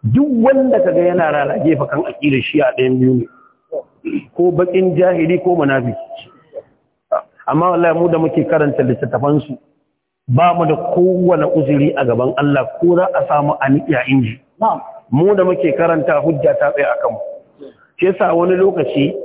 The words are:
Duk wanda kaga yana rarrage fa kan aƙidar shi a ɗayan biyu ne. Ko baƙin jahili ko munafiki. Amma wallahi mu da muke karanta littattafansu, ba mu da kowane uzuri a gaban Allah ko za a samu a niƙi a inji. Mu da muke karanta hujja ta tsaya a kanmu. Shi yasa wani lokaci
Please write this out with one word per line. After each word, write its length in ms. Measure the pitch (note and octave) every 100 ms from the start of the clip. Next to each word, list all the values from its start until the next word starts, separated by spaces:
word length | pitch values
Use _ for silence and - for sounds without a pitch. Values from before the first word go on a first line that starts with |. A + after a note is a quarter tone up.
| A2
Duk 160 | B2+ C#4+ A#3+
wanda 360 | A#3 C4+ C4 G#3+
kaga 160 | F#3 F3+
yana 300 | F3 F3+ D#3+
rarrage 440 | D3 C#3 C3 D3+ D3
fa 80 | C#3+
kan 160 | C#3+
aƙidar 380 | C#3+ - D3 C3+
shi 180 | A#2 D3
a 80 | C3 B2
ɗayan 220 | B2+ B2+
biyu 140 | B2+
ne. 120 | B2+ - _ _ _ _ D#3 - _ - - - -
Ko 140 | F3
baƙin 460 | E3 F3+ F#3 F#3 D#3
jahili 400 | F3+ F3 D#3+ F3+
ko 140 | F#3 F3
munafiki. 400 | C#3+ C3+ B2 - - - - _ A#4+ C#5 - _ _ _ _ - - _ -
Amma 240 | C#3+ F3
wallahi 240 | F3 E3+ D#3+
mu 100 | E3+
da 80 | E3
muke 260 | D#3+ D#3+ -
karanta 320 | D#3+ D3 -
littattafansu, 760 | B2+ B2 B2+ - C#3+ D3 - B2+ _ _ _ _ _ _ -
ba 240 | B2+ F3
mu 120 | F3 D#3+
da 100 | D3+ -
kowane 540 | F3 F3+ F#3 F3+ E3+ D3 D#3+
uzuri 380 | C3+ C#3+ D3 C5
a 80 |
gaban 300 | C3 A#2 B2+ -
Allah 300 | C#3+ C#3 B2 -
ko 160 | E3+ F3
za 100 | F#3
a 120 | - -
samu 260 | D3+ D3 -
a 60 | C3+
niƙi 240 | C3+ -
a 80 | C3 B2+
inji. 260 | C3+ A2+ A2+ _ _ A3 D#3 - - _
Mu 240 | C3 F3+
da 100 | G3+
muke 280 | F#3 F3+ D#3 -
karanta 420 | E3+ D#3+ E3 D3
hujja 320 | D3+ D3 D3+ C#3
ta 120 | C#3+
tsaya 200 | C#3+ C#3
a 40 | B2
kanmu. 200 | B2+ A2+ - - _ _ C3+ - _ _
Shi 100 | F3+
yasa 280 | F#3 F#3
wani 220 | E3+ F3 F3+
lokaci 580 | F#3+ F3+ C#3 - D3 -